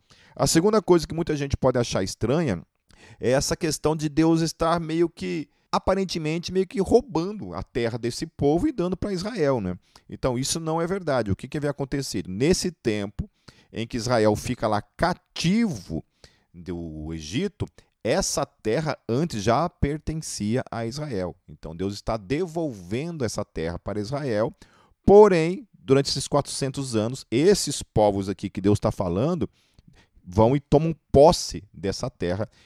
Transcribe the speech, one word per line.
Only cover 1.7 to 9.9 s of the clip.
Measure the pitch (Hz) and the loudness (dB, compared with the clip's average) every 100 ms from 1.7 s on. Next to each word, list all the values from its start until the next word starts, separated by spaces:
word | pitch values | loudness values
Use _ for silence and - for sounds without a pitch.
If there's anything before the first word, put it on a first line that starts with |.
| 123 | 2
achar | 117 110 | 0 -2
estranha | 98 - 110 147 156 87 - _ _ - - - | -4 -4 -2 0 0 -4 -8 _ _ -20 -20 -6
é | 113 | 0
essa | 131 - 170 | 0 0 -2
questão | 165 139 151 | -4 -2 -2
de | 160 151 | -2 -2
Deus | 143 165 165 | 2 4 4
estar | 160 - 165 170 | 0 -2 0 0
meio | 160 165 170 | -2 -2 -2
que, | - 185 175 143 _ _ | -2 -6 -6 -8 _ _
aparentemente, | 196 - 190 190 175 151 165 165 | -2 0 0 -2 -4 -4 -4 -2
meio | 185 190 | -2 -2
que | 233 | -2
roubando | 185 240 277 165 180 214 92 | 2 2 2 -4 -4 -8 -10
a | 85 | -10
terra | - 127 117 117 | -6 -4 -2 -2
desse | 120 - 160 | -6 -6 -10
povo | - 143 165 311 | 0 2 2 0
e | |
dando | 254 175 190 | -2 -4 -4
pra | 202 | -4
Israel, | 185 202 240 143 127 | -6 -6 0 2 2
né? | 92 87 _ | -2 -6 _